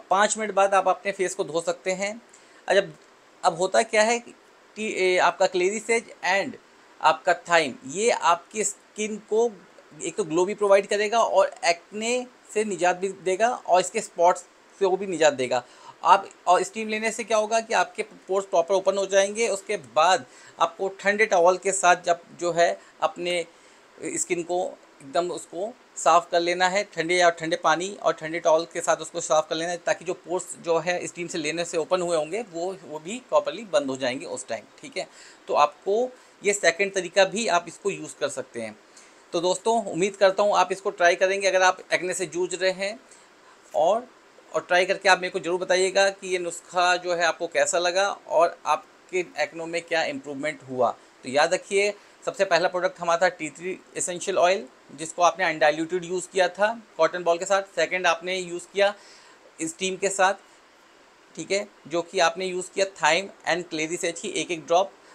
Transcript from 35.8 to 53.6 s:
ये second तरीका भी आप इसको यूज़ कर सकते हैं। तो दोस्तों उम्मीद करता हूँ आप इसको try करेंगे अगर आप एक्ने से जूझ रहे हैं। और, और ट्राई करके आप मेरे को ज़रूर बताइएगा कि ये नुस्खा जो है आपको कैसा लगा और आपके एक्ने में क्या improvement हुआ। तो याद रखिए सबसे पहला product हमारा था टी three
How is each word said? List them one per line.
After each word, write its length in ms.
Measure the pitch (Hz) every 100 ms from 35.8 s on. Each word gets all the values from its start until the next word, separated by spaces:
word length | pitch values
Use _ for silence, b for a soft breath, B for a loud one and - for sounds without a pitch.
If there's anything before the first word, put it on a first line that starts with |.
| 190 214 247 B B B
ये 100 | 196
second 400 | 202 170 165 196
तरीका 320 | 196 170 202
भी 220 | 185 190 220
आप 160 | 170 170
इसको 220 | - 202
यूज़ 240 | 156 - -
कर 80 | 143
सकते 320 | - 120 120
हैं। 160 | 110 104 _ B B B B
तो 80 | 170
दोस्तों 420 | 175 180 226 226
उम्मीद 320 | 202 156 202 202
करता 260 | 196 190
हूँ 140 | 208 180
आप 160 | 190
इसको 180 | 190 208
try 240 | - 175 185
करेंगे 320 | 190 196 196
अगर 140 | 185
आप 200 | 185 180 -
एक्ने 220 | 156 180
से 120 | 175 175
जूझ 280 | 165 180
रहे 180 | 180 185
हैं। 260 | 180 196 247 - B B B B B -
और, 320 | - 165 220 247 - _ - -
और 80 | 160
ट्राई 260 | - 175 185
करके 220 | 190 190
आप 120 | 180
मेरे 100 | 180
को 100 | 180
ज़रूर 200 | 160 180
बताइएगा 480 | 185 180 190 190 196
कि 180 | 190 185
ये 100 | 185
नुस्खा 560 | 170 - - 180 180 180
जो 180 | 180
है 100 | 170
आपको 220 | 170 - 170
कैसा 300 | 147 143 175
लगा 300 | 175 180 196
और 500 | - - 151 170 - 143
आपके 580 | 151 - _ _ 185 165 -
एक्ने 280 | 143 165 165
में 160 | 170
क्या 220 | 170 165 143
improvement 560 | 139 143 135 151 139 131
हुआ। 200 | 127 113 - b _
तो 40 | -
याद 260 | 139 165
रखिए 380 | 180 - 196 202 202 B B
सबसे 200 | 170 165
पहला 240 | 196 165 180
product 300 | 180 180 175
हमारा 200 | 170 165
था 80 | 185
टी 200 | 180 156
three 300 | 160